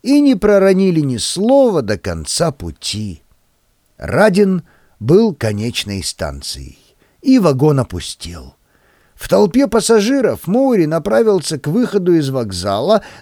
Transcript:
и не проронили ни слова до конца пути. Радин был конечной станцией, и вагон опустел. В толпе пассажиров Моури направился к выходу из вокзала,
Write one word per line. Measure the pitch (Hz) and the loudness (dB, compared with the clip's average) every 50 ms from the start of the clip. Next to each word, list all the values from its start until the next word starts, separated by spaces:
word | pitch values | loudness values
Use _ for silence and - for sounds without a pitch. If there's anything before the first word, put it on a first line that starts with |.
| - | -2
и | 208 277 294 | 0 2 4
не | 294 277 262 | 4 4 2
проронили | 185 208 208 208 196 190 196 190 185 196 190 170 160 | 2 4 4 4 6 6 4 4 4 2 2 2 2
ни | 147 139 127 | 0 0 -2
слова | 110 - - - 175 202 226 269 277 269 240 196 160 | -4 -4 -6 -4 -2 2 4 4 4 4 4 2 0
до | 120 98 107 | -2 -2 -4
конца | 90 - 98 85 82 78 - - - - 151 | -4 -4 -6 -6 -6 -6 -6 -4 -2 -2 -4
пути. | - - 87 85 76 - - - - 104 107 101 85 76 _ _ _ _ _ _ _ _ _ _ _ _ _ _ _ | -4 -6 -10 -12 -12 -10 -10 -10 -8 -8 -8 -10 -10 -14 _ _ _ _ _ _ _ _ _ _ _ _ _ _ _
Радин | - - 71 95 143 202 220 180 190 208 190 185 175 - _ _ _ _ _ _ - | -14 -8 -2 2 2 4 4 4 4 2 2 0 -2 -4 _ _ _ _ _ _ -6
был | 107 117 156 202 226 220 156 | 0 2 4 4 4 2 0
конечной | - - 107 104 104 110 120 - - - 101 101 95 85 | -2 -4 -4 -4 -4 -4 -6 -6 -8 -8 -8 -8 -6 -6
станцией, | - - - 92 76 69 69 71 - - 67 67 67 67 _ _ _ _ _ _ _ _ _ - | -8 -8 -8 -8 -8 -8 -10 -12 -12 -12 -14 -16 -18 -20 _ _ _ _ _ _ _ _ _ 2
и | 269 262 262 | 2 4 4
вагон | 190 165 139 127 143 156 147 135 | 4 4 2 2 2 2 2 0
опустел. | 120 - - 87 - - - - - 82 85 82 - - - _ _ _ _ _ _ _ _ _ _ _ _ | -2 -4 -6 -10 -10 -12 -14 -14 -14 -16 -14 -16 -18 -20 -20 _ _ _ _ _ _ _ _ _ _ _ _
В | - - - | -16 -8 -4
толпе | - 190 208 196 - 247 277 | -2 0 0 0 2 0 0
пассажиров | - - 226 - - 233 220 202 220 277 277 240 180 120 - - | 0 0 -2 0 2 2 2 2 0 0 0 0 -2 -2 -4 -4
Моури | - 196 247 269 269 247 202 165 | -4 -2 0 0 2 2 0 0
направился | 151 160 165 151 202 220 226 233 220 202 185 143 - 156 139 | 0 -2 -4 -2 0 0 0 2 2 0 0 -2 -4 -8 -8
к | - 143 | -6 -4
выходу | 156 233 247 - 190 202 180 180 175 | -2 -2 -2 -2 -2 -2 0 2 2
из | 165 147 135 | 2 0 0
вокзала, | 131 131 120 104 95 87 90 101 98 104 123 175 214 208 - - - - | -4 -4 -6 -6 -8 -6 -4 -4 -2 -2 0 0 0 0 -2 -6 -16 -16